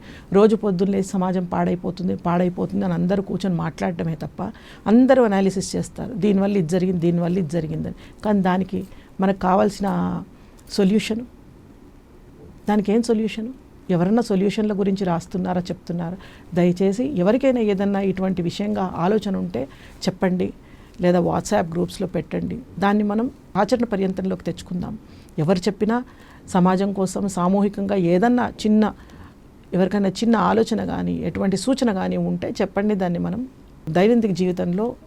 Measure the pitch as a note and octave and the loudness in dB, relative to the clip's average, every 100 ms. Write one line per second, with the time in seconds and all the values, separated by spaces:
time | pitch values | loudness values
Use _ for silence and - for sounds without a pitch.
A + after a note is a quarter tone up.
0 | - - - F#3+ G#3+ A3 G#3+ F3+ G3 G3 | -14 -20 0 4 6 4 0 0 0 0
1 | F#3+ F#3+ F#3 F#3 F3 F3+ F3+ F3+ F#3 F3+ | -2 -2 -2 -2 -2 -2 -2 -2 -6 -6
2 | F#3 F#3+ F3 F3 F3+ F#3 F#3 F#3+ G3 E3+ | -4 -4 0 0 0 -2 -4 -2 -2 0
3 | F3 G3+ G3 F#3 G3 E3+ E3 - G3 F3 | 0 0 -2 -4 -2 -2 -4 -4 -4 -2
4 | E3+ D#3 D3+ - G3 - - - - A#3 | -4 -6 -8 -8 -10 -10 -20 -8 4 6
5 | C4 C4 A3+ G3 F#3+ F#3+ F3+ F3 - - | 6 6 6 4 2 0 -4 -4 -6 -8
6 | - - G#3 G3 G3 G3+ D#3 F#3 F#3 F3+ | -10 0 2 4 2 2 2 0 0 0
7 | E3+ E3+ E3+ F#3 D3+ E3+ D#3+ D#3 - - | 0 2 0 0 -2 -2 -4 -6 -6 -10
8 | - - G#3+ G3+ F#3 F#3 F#3 F#3 F#3+ - | -16 -6 0 2 2 0 0 -4 -8 -14
9 | - - F#3+ F#3+ F#3 F#3+ G#3+ G3+ G3 F3+ | -16 -2 0 0 2 2 2 0 -2 0
10 | F3+ F3 - - - - - - F#3+ G#3+ | -2 -4 -10 -18 -20 -20 -6 0 4 2
11 | - A3 B3 - - - - - - - | 0 -6 -8 -16 -20 -20 -20 -20 -20 -20
12 | - - - - - - - G#3 G3 A3+ | -20 -20 -20 -20 -20 -8 -2 0 2 0
13 | A#3 A3 A3 - A3+ C4 - - - E3+ | 2 0 0 -4 -10 -12 -20 -14 -2 0
14 | F3+ A#3 A#3 F#3+ G3+ G#3 G#3+ G3+ G3+ F#3+ | 2 2 2 0 0 0 -2 0 0 0
15 | F#3 E3+ - F#3 F#3 F3+ F3 F3 - F3 | -2 -2 -4 -6 -2 -4 -4 -8 -8 -6
16 | E3 F#3 - - - F3 F3+ F3 G3 G3+ | -6 -10 -16 -20 -4 2 2 4 0 0
17 | C4+ F#3 F3+ B3 C4+ B3 G#3+ G3 G3+ G3 | -2 0 2 4 2 2 0 0 0 0
18 | G3 F#3 F#3+ F3+ E3+ - G#3 G#3 F#3 - | -2 -2 -2 -2 -4 -4 -4 -2 -4 -2
19 | F3 G#3+ G#3 F#3 F3+ A3+ C4+ - - - | 0 0 0 -4 -4 -6 -8 -12 -20 -6
20 | F#3 F3+ F#3+ F3+ G3+ - - - - - | -6 0 0 0 -2 -6 -20 -20 -20 -2
21 | F3+ F3+ E3+ E3+ - G#3 E3 E3+ F3 - | 2 2 2 -2 0 0 0 -2 -4 -4
22 | F#3 E3+ - F3 F3 G#3 - - G3 G#3 | -6 -6 -6 -6 -6 -8 -12 -2 0 2
23 | G#3 G#3+ B3+ - - F#3 G#3 A#3+ A#3 G3 | 0 -2 -4 -6 -6 -2 0 0 0 -2
24 | F#3+ F#3+ F#3 F3 F3 E3 - F3+ - G#3+ | -2 -2 -4 -4 -6 -8 -8 -8 -8 -10
25 | - - - - D#3 G3 G#3 G3 G#3+ A#3+ | -16 -20 -10 -2 2 2 0 0 0 0
26 | B3 - - - - F#3 F3+ F#3 G3+ G3 | -4 -16 -20 -20 -2 2 4 4 0 -2
27 | F#3 G3+ G3 F#3 F3 G3+ G3+ G3+ G3 G3 | -2 -2 -4 0 2 2 2 0 -2 0
28 | E3+ F3+ A#3 B3 A3+ - G#3+ G#3+ G#3 - | 2 4 4 2 0 -2 2 4 4 -2
29 | - - - - - - - F3+ F#3 G3+ | -16 -20 -20 -20 -20 -20 -4 0 2 2
30 | F#3+ F#3 A#3 G3+ F3+ G#3 A3+ G#3+ F3 E3 | 0 0 2 2 4 2 2 -2 -4 -4
31 | F3 E3+ E3+ G3 G3 F#3+ B3 C4 A#3+ F#3 | -4 -4 -4 -2 -2 0 0 0 0 0
32 | F#3 F3+ F3 F3 A3+ A#3 F#3+ G3 G#3 G3+ | -2 -2 -2 -4 -6 -4 -2 0 0 0
33 | F3+ F3 F3 G3+ C4 - - - D#3+ E3+ | 0 -2 -4 -4 -8 -14 -20 -14 -2 2
34 | G#3 A#3+ G#3+ E3+ F3+ F3+ F3+ F3+ A#3 - | 4 4 2 0 0 0 -2 -2 -4 -6